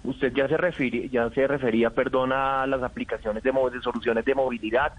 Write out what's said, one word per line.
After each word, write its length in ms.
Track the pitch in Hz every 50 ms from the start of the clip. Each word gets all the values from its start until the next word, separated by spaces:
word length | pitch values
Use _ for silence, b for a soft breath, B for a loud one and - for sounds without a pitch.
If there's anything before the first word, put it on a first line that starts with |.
| -
Usted 300 | - 131 - 143 127 117
ya 160 | 139 135 131
se 80 | 156 160
refiri-, 520 | 175 175 - - 139 120 110 120 87 -
ya 200 | 123 120 117 117
se 180 | - 139 135 135
refería, 420 | 139 143 131 120 110 113 117 117
perdón, 440 | - - 127 127 127 131 127 131 131
a 340 | 135 135 135 135 135 131 135
las 160 | 135 131 127
aplicaciones 580 | 120 - 120 123 - 117 107 - 110 104 110
de 120 | 107 131 131
mo-, 160 | 135 131 127
de 120 | 123 127
soluciones 440 | 117 123 120 117 113 120 113 113 117
de 100 | 135 135
movilidad. 560 | 135 131 127 120 113 107 110 113 123 143 156 -